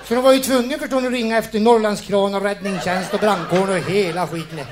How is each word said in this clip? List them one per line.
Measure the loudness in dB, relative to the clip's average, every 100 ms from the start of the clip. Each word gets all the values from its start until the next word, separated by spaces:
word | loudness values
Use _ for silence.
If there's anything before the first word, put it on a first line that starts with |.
Så | -2
de | 2
var | 6
ju | 4
tvungna, | 4 0 0 -4
förstår | -4 -2
ni, | -2
att |
ringa | -2 0 -2
efter | -2 2
Norrlandskran | 4 4 2 -2 -2 0 2
och | 0
räddningstjänst | -2 -4 -4 -4 -2 -4 -2
och | 0
brandkår | 0 0 0 0 2
och | -2
hela | 0 0 0 -2 -4
skiten. | -6 -8 -12 -12